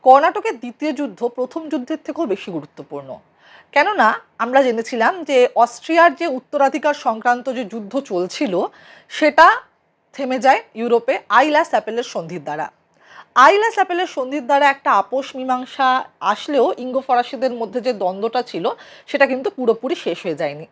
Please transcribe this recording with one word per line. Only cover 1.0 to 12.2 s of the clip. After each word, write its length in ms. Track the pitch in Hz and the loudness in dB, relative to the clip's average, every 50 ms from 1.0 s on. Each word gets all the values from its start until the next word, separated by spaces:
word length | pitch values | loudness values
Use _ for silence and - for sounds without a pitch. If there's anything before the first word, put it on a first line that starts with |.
| 294 262 190 - 226 240 240 | -6 -8 -6 -6 -6 -6 -4
প্রথম 260 | - 254 254 - 330 320 311 285 | -4 -8 -6 -6 -10 -8 -6 -6
যুদ্ধের 280 | 311 247 - 311 311 _ | -6 -6 -6 -8 -10 _
থেকেও 180 | - 294 294 339 254 190 | -10 -6 -6 -4 -4 -4
বেশি 160 | - - - 180 | -6 -6 -10 -10
গুরুত্বপূর্ণ, 540 | 160 143 147 _ - 139 _ - 143 139 135 123 - _ _ _ _ _ - - - - _ - | -10 -10 -10 _ -20 -18 _ -12 -14 -12 -12 -16 -18 _ _ _ _ _ -20 -20 -20 -20 _ 0
কেননা 340 | 294 294 381 427 370 240 214 233 - - _ _ _ 226 | 0 2 2 2 2 2 2 2 0 -6 _ _ _ -6
আমরা 160 | 240 254 269 277 | 0 2 2 4
জেনেছিলাম 460 | 254 233 226 226 - - 240 220 233 370 370 320 - | 4 0 -2 -4 -6 -2 0 0 0 0 -2 -4 0
যে 100 | 285 254 247 247 - - 233 | 2 4 4 4 4 2 0
অস্ট্রিয়ার 460 | 240 - - - - 320 339 330 349 277 - | 0 0 -12 -6 -2 4 6 6 6 4 2
যে 60 | 339 339 269 254 | -6 -4 -4 -6
উত্তরাধিকার 580 | - _ - 294 277 269 - 302 233 302 294 285 - | -8 _ -2 0 0 2 0 0 -2 -2 -2 0 -2
সংক্রান্ত 400 | 262 226 220 220 247 247 247 240 262 254 233 | -4 -4 -2 0 -2 -2 0 -2 -8 -6 -6
যে 60 | 254 190 202 | -8 -8 -10
যুদ্ধ 200 | 233 208 196 202 277 277 - | -12 -12 -6 -6 -6 -6 -4
চলছিল 440 | 214 175 180 185 - - 311 233 180 175 220 403 _ - - - - - _ _ - - | -4 -4 -4 -4 -4 -4 -4 -2 -2 -2 -4 -4 _ -14 -20 -20 -20 -20 _ _ -6 0
সেটা 280 | 302 302 294 - 320 359 440 508 - _ _ _ _ _ _ _ _ _ _ | 0 2 6 8 8 8 8 4 -4 _ _ _ _ _ _ _ _ _ _
থেমে 240 | - 277 254 254 262 214 | -8 -6 -4 -4 0 4
যায় 140 | 269 269 415 466 _ _ 220 | 4 4 4 2 _ _ -8
ইউরোপে 360 | 226 240 233 233 226 - 262 - - _ 202 233 | -2 0 0 0 2 0 -4 -4 -2 _ 2 2
আইলা 240 | 269 311 294 294 - 226 | 4 4 2 0 0 2
স্যাপেলের 360 | - 226 208 - 220 233 262 - - | -2 -2 -2 -2 -6 -6 -8 -6 -8
সন্ধির 300 | 214 | -10